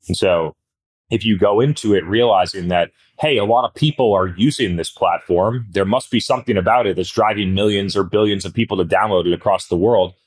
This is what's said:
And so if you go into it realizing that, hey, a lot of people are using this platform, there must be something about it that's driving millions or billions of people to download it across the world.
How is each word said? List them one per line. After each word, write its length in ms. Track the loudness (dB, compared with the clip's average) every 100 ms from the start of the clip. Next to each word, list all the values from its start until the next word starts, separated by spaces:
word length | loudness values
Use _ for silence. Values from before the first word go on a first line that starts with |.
| -8
And 80 | -2
so 400 | 0 0 -2 -8 _ _ _ _ _
if 140 | -4
you 140 | 0 2
go 220 | 2 4
into 340 | 2 0 0
it 100 | 0
realizing 640 | 0 0 2 2 0 -4 -2
that, 220 | 0 -2 _ _ -6
hey, 180 | -2 0
a 80 |
lot 220 | 2 0 0
of 80 |
people 400 | -2 -2 2 2
are 140 | 2 0
using 480 | 0 0 0 -2 -2
this 140 | -6
platform, 760 | -2 -2 -2 -2 0 0 -2 -6
there 140 | -4
must 260 | 0 -2 -2
be 100 | -4
something 360 | -2 -4 0 -2
about 300 | 2 2 2
it 100 | 0
that's 140 | -4
driving 440 | 0 0 0 -2
millions 420 | 0 0 0 -2 -2
or 80 |
billions 400 | 0 0 0 0
of 100 | -4
people 220 | -4 -2 -2
to 60 |
download 420 | 0 0 2 0 0
it 60 |
across 360 | 0 0 -2 -2
the 80 | 0
world. 380 | 2 2 0 -4